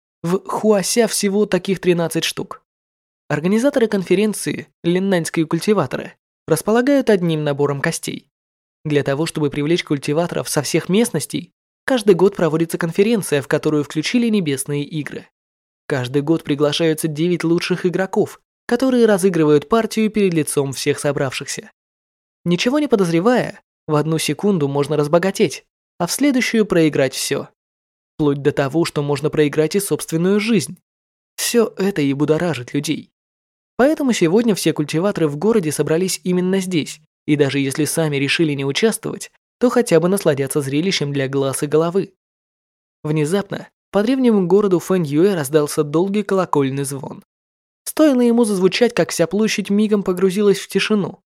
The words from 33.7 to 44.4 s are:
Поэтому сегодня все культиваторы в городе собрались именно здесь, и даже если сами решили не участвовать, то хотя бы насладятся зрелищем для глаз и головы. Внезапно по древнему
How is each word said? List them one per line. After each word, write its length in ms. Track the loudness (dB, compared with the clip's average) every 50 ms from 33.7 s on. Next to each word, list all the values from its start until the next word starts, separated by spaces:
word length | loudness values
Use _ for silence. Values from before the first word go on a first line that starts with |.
| _
Поэтому 360 | 2 2 2 2 2 0 0 2
сегодня 440 | 2 2 4 4 4 2 2 0
все 160 | 0 0 0 0
культиваторы 560 | 0 -2 -2 -2 -2 -2 -2 0 0 -2 -2
в 80 | -2
городе 340 | -2 0 2 2 2 0 0
собрались 500 | -2 -2 -2 0 0 0 0 -2 -4 -4 -4
именно 340 | -2 0 0 0 0 0 -2
здесь, 420 | -2 -2 -2 -2 -2 -4 -8 -14 _ _ _ _ _
и 100 | -2 2
даже 240 | 2 2 2 2 0
если 240 | -2 -2 -2 -2 -2
сами 320 | -2 0 -2 -2 0 0
решили 380 | -2 -2 0 0 0 0 0 0
не 100 | -2 -4
участвовать, 680 | -4 -2 0 0 0 0 -2 -6 -10 -10 -10 -12 -16 _ _ _ _ _ _
то 120 | 0 2
хотя 300 | 2 2 2 4 4 4
бы 80 | 4 2
насладятся 520 | 0 0 2 0 0 0 -2 -2 -2 -4
зрелищем 520 | -2 -2 -2 -2 0 0 -2 -2 -4 -4 -2
для 160 | -4 -4 -2
глаз 340 | -2 -2 -2 -2 -2 -4 -2
и 40 |
головы. 480 | 0 2 2 2 2 0 -2 -2 -4 -8 _ _ _ _ _ _ _ _ _ _ _ _ _ _ _ _ _ -6
Внезапно 640 | -4 -2 0 0 0 -2 -2 -4 -6 -10 -12 -12 -16 _ _ _ _
по 120 | -2 0 0
древнему 440 | 2 0 2 2 4 4 4